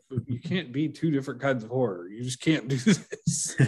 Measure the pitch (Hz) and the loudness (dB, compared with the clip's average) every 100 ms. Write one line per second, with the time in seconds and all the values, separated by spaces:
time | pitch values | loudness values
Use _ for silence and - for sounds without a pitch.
0 | _ 127 135 123 165 185 127 127 156 - | _ -6 -4 -6 -2 -2 -2 -2 -2 0
1 | 165 139 131 120 139 127 110 127 120 90 | 0 2 0 -4 0 0 0 0 0 0
2 | 87 107 127 - 165 160 135 135 170 185 | -10 -8 -8 -2 0 0 0 0 4 4
3 | - - - - - - | 2 -6 -4 -2 -4 2